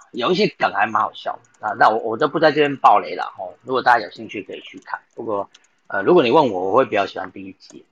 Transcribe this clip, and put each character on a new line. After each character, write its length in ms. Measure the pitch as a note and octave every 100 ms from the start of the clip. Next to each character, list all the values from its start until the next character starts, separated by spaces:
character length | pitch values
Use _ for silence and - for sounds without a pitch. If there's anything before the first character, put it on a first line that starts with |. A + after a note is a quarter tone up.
| _
有 200 | - A#2+
一 40 | F3+
些 120 | G#3
梗 240 | - G2
还 120 | G2 A2
蛮 160 | G#2+
好 100 | G#2
笑 260 | - - - _ _
的， 80 | G#2+
啊， 60 | G#2
那 100 | C3+
我， 80 | A2
我 200 | A2+ A2+
就 100 | D3+
不 120 | D#3+
在 120 | D#3
这 60 | D3
边 200 | C#3+ C3+
爆 220 | C3 G#2
雷 160 | F2+ F2
了， 180 | - -
哦， 160 | F#2 F2+
如 100 | A#2+
果 80 | B2+
大 160 | B2 A#2+
家 80 | F#2+
有 60 |
兴 180 | - G#2+
趣 140 | G#2+
可 100 | -
以 80 | G2
去 160 | - G2
看。 200 | - - _ -
不 80 |
过， 260 | A2+ G2+ G2 _ _ _ -
呃， 160 | G2+
如 100 | G2+
果 80 | F3+
你 80 | A#2+
问 220 | D#3 C#3
我， 180 | F2+ F#2+
我 80 | A2+
会 80 | A#2
比 60 |
较 160 | G#2 G2
喜 100 | -
欢 140 | F#2+
第 120 | G2
一 100 | F#2+
集， 300 | - - D2 _